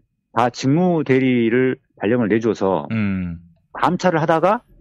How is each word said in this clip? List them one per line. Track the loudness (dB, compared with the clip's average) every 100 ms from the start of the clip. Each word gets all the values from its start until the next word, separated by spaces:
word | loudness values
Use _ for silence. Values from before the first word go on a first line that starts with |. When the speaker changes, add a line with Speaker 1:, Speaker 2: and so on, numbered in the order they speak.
| _ _ _
Speaker 1:
다 | -2 -2
직무대리를 | 0 0 2 2 0 0 2 2 2 2 2 0 -2 _ -6
발령을 | -2 0 0
내줘서 | 0 0 0 0 -2 -2
Speaker 2:
음. | -4 -2 -2 -6 -10 -16 _ _
Speaker 1:
감찰을 | -4 -2 0 0 0
하다가 | 2 2 0 -2 -6 -20